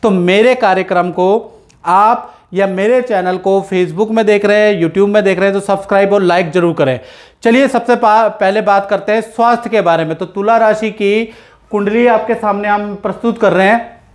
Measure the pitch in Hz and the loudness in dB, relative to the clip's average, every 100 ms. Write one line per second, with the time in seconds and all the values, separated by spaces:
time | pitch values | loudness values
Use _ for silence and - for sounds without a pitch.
0 | 226 190 175 196 240 254 214 190 185 180 | 2 2 2 2 2 2 0 0 0 -2
1 | 175 165 180 220 - - _ _ - 180 | -2 -2 0 0 -4 -20 _ _ -2 2
2 | 214 240 - - _ 180 196 185 208 254 | 2 0 -4 -20 _ -4 -2 -2 0 0
3 | 247 208 180 185 190 196 190 185 180 160 | 0 -2 -2 -2 0 -2 -2 -2 -2 -2
4 | 214 220 208 208 202 208 214 202 165 165 | -2 0 2 2 2 2 2 2 -2 0
5 | 202 208 196 180 196 196 196 196 196 196 | 2 2 0 0 0 -2 -2 -4 0 0
6 | 196 202 180 175 175 170 170 160 139 127 | 2 2 2 0 0 0 0 0 -2 -2
7 | - - - _ 233 240 269 247 233 240 | -8 -20 -20 _ 0 2 2 0 0 0
8 | 233 214 220 214 196 208 208 196 196 196 | 4 2 2 0 -2 0 0 0 0 -4
9 | 202 214 226 - 233 233 233 214 170 165 | -2 -4 -4 -2 0 0 0 0 2 0
10 | 156 160 180 196 202 226 220 214 220 214 | -2 -6 -8 -4 0 2 2 0 -4 -2
11 | 202 214 226 - - _ _ 208 202 226 | 0 0 -2 -12 -20 _ _ -4 -2 2
12 | 240 226 220 226 214 202 208 208 208 202 | 2 2 -2 -4 -2 -4 -2 -4 -4 -8
13 | 208 190 233 226 208 175 190 - - - | -8 -4 -6 0 0 2 2 0 -2 -18
14 | _ | _